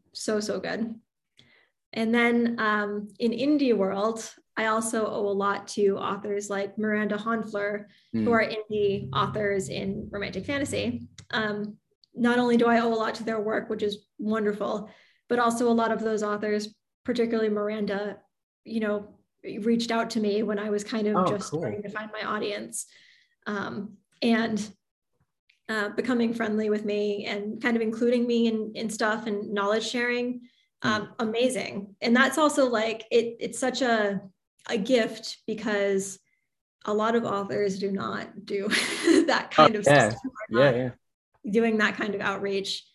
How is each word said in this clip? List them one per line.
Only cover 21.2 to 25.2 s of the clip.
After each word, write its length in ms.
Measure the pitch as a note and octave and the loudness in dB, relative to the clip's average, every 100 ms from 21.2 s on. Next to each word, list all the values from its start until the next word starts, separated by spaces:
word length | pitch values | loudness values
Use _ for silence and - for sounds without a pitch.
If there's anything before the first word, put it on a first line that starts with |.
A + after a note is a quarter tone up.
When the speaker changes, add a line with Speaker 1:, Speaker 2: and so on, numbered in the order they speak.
| F3+ | 2
Speaker 1:
just 240 | G3+ - | 0 -4
Speaker 2:
cool. 100 | - | -4
Speaker 1:
starting 220 | E3 - | -4 -6
to 80 | G3+ | -8
find 200 | G#3+ G#3+ | -8 -8
my 120 | G#3+ | -8
audience, 600 | G3 G#3+ G#3+ G#3 A3+ - - - - _ _ _ - | -4 -4 -4 -6 -8 -10 -12 -16 -20 _ _ _ -6
um, 520 | G#3 - - G3 - _ - | -4 -4 -8 -10 -14 _ -2
and, 360 | B3 A3+ A3+ G#3 - - _ _ _ _ | 2 2 2 -2 -6 -12 _ _ _ _